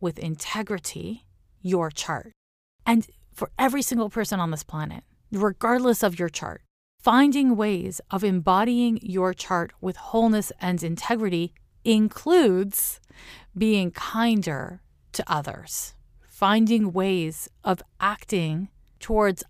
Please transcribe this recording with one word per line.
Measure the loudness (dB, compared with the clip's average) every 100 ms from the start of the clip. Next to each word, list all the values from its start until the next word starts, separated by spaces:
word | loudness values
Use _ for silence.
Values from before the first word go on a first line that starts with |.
with | -8 -6
integrity | -8 -8 -6 -6 -6 -6 -8 -10 -10 -12 _ _ _ _
your | -2 0 0
chart. | -4 -6 -8 -8 _ _ _ _ _
And | 2 2 2 _ _
for | -10 -8 0
every | 0 0
single | -2 -2 -2
person | -4 -4 -2
on | -2
this | -4
planet, | -8 -8 -8 -10 -16 _ _
regardless | -2 -2 0 0 2 2 2
of | 2 0
your | -4
chart, | -6 -10 -12 -18 _ _ _
finding | 4 6 6 4 4 2
ways | 2 0 -4 -10 -8
of | -2
embodying | 0 0 2 2 2 2 2 0
your | -2 0 0
chart | -2 -2 -2 -2 -6
with | -8 -8
wholeness | -4 2 4 2 -2 -6
and | -4 -2
integrity | -2 -6 -2 -2 0 -2 -4 -8 _ _
includes | 2 4 2 0 4 6 6 4 0 -2 -4 -6 _ -20 -20 -20 -16 -2
being | 2 2 0
kinder | -4 -6 0 2 2 0 -4 -8 -12 _ _ _
to | -10 -4
others, | -4 -4 -10 -12 -10 -10 -16 _ _ _
finding | 0 2 4 4 4 2
ways | 0 0 0 -2 -8 -14 _
of | -4 -4 -6 -6
acting | -4 -4 -4 -2 -2 -4 -6 _ _ _
towards | -2 2 2 0